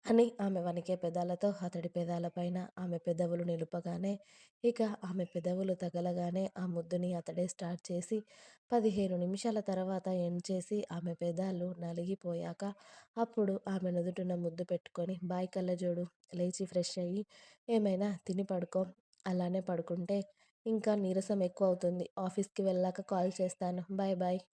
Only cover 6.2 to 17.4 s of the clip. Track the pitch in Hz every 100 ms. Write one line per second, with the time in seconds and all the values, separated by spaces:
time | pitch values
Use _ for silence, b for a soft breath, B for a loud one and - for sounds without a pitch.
6.2 | 175 180 190 - 185 170 165 175 180 175
7.2 | 165 165 180 - 170 175 - 175 175 220
8.2 | 214 B B B _ 240 220 196 190 180
9.2 | 180 196 233 214 202 185 185 190 190 185
10.2 | 175 175 - 185 175 208 - 170 175 170
11.2 | 175 170 190 180 175 175 170 170 175 196
12.2 | 175 170 170 170 196 202 B B B -
13.2 | 226 226 196 196 196 190 180 175 175 180
14.2 | 180 175 175 165 175 175 - - 175 185
15.2 | 180 180 185 190 185 180 180 175 175 _
16.2 | _ 175 175 - 185 180 175 - 175 190
17.2 | 208 B